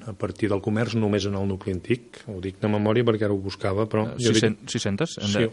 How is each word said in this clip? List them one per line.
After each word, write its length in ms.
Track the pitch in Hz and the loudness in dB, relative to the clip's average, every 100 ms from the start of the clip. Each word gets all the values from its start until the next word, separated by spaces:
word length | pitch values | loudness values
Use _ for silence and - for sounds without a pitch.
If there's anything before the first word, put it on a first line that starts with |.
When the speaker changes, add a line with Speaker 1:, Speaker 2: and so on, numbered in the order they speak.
| - | -12
Speaker 1:
a 60 | |
partir 360 | 98 101 - 104 | -8 -6 -2 0
del 100 | 101 | 0
comerç 360 | 101 107 113 113 | 0 0 0 2
només 320 | 107 104 101 | 2 2 0
en 80 | 98 | -2
el 120 | 98 | -2
nucli 240 | 95 98 | -4 -4
antic. 520 | 90 - 120 - - - | -4 0 -2 -4 -18 -12
Ho 140 | 95 | -8
dic 180 | 95 95 | -8 -2
de 80 | 107 | 0
memòria 380 | 104 104 113 117 | 2 4 4 4
perquè 200 | 107 104 | 2 2
ara 80 | |
ho 40 | 101 | 0
buscava, 480 | 98 - 101 98 110 | -2 -4 -2 0 0
però 200 | 107 110 | 0 0
Speaker 2:
Eh, 80 | - | 0
Speaker 1:
jo 140 | 120 | 2
dic 80 | 110 | 4
Speaker 2:
sis-cents, 300 | 110 104 - | 4 0 -6
sis-centes? 460 | 120 107 98 165 - | -4 -2 -2 -4 -4
En 60 | 104 | -2
Speaker 1:
Sí, 160 | 101 113 | 0 0